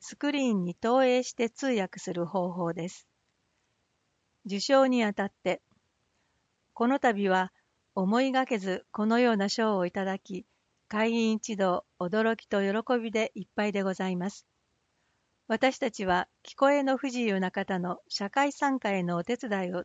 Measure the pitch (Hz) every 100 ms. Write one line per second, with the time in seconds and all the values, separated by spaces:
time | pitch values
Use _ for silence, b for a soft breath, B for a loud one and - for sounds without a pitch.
0 | - - 294 285 262 202 175 170 226 262
1 | 254 254 247 - 233 - 269 226 185 -
2 | - 170 175 196 180 180 170 170 175 -
3 | _ _ _ _ _ _ _ _ _ _
4 | _ _ _ _ 208 196 - 269 262 247
5 | 214 208 196 - 185 208 _ _ _ _
6 | _ _ _ _ _ _ _ - 233 277
7 | 254 202 196 185 185 - _ _ _ -
8 | 185 233 269 262 254 226 190 185 - -
9 | 214 233 247 214 196 - 220 202 180 202
10 | 190 190 - 185 - _ _ _ _ -
11 | 226 233 226 220 - 202 190 180 - _
12 | 180 220 220 226 - 208 196 214 226 247
13 | 226 214 220 - 180 - 208 202 190 185
14 | 185 180 185 - _ _ _ _ _ _
15 | _ _ _ _ - 220 262 - 254 -
16 | 190 180 - _ - - 277 285 269 262
17 | 277 247 233 190 185 196 190 185 175 175
18 | _ - 202 277 285 - 285 269 208 196
19 | 175 170 175 240 240 202 180 180